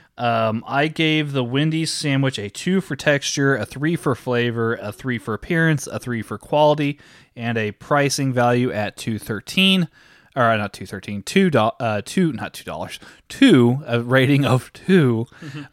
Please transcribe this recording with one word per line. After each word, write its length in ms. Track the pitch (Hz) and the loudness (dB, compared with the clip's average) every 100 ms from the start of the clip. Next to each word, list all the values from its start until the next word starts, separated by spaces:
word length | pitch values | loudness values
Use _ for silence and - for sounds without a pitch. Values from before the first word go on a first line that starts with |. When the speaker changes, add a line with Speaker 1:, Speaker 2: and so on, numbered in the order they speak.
| _ - | _ -6
Speaker 1:
um, 460 | 120 113 110 110 110 | -2 0 0 -2 -2
I 200 | 135 156 | -2 -2
gave 460 | 156 156 156 147 | 0 0 0 -2
the 100 | 139 | -2
Wendy's 500 | 120 135 156 160 160 | -2 0 0 -2 -4
sandwich 460 | - 151 135 135 117 | -4 -2 0 0 -2
a 100 | 101 | -8
two 320 | - 180 190 | -6 -2 -2
for 140 | - | -2
texture, 600 | 147 151 143 - - 139 127 | -2 0 0 0 0 0 0
a 100 | 104 | -4
three 300 | 131 151 165 | -4 -2 -2
for 180 | 151 | -2
flavor, 600 | 123 127 120 120 117 113 | -4 -2 -2 -2 -2 -2
a 180 | 113 104 | -4 -8
three 260 | - 131 120 | -8 -6 -6
for 160 | - | -6
appearance, 540 | 107 - 170 165 147 - | -8 -2 2 2 0 -2
a 100 | - | -8
three 240 | 123 117 | -6 -6
for 160 | - 104 | -6 -12
quality, 600 | - 147 151 151 143 143 - - _ | -2 2 4 4 -2 -6 -14 -20 _
and 240 | - 117 113 | -10 -6 -4
a 140 | 107 | -4
pricing 600 | - - 147 143 - 135 | -6 -2 0 0 0 -2
value 380 | 123 123 123 123 | 2 2 2 0
at 260 | 104 101 - | -2 -6 -8
two 220 | - 107 | -6 -6
thirteen. 720 | - 104 - 185 190 190 165 _ _ _ _ | -6 -10 -6 0 2 2 -2 _ _ _ _
Or, 100 | 139 | 0
uh, 120 | 117 107 | 2 2
not 160 | 104 | -2
two 140 | - 95 | -10 -12
thirteen, 360 | 98 - 101 | -12 -10 -10
two 280 | - 196 185 | -2 2 4
do-, 80 | 131 | 2
uh, 420 | 107 - 117 104 | 0 -2 -4 -4
two, 280 | - 190 170 | -4 0 0
not 220 | 110 104 | -2 -10
two 100 | - | -12
dollars, 340 | - 80 92 - - - - | -12 -10 -10 -14 -20 -20 -10
two, 540 | - 269 143 120 135 135 | 4 8 8 6 2 -2
a 140 | 120 | -4
rating 460 | 120 131 131 143 131 | 2 4 4 4 4
of 260 | 123 - | 0 -2
two. 540 | - - 190 131 113 120 - | -8 2 4 4 2 -4 -12
Speaker 2:
Mm-hmm. 200 | 156 147 139 | -16 -16 -10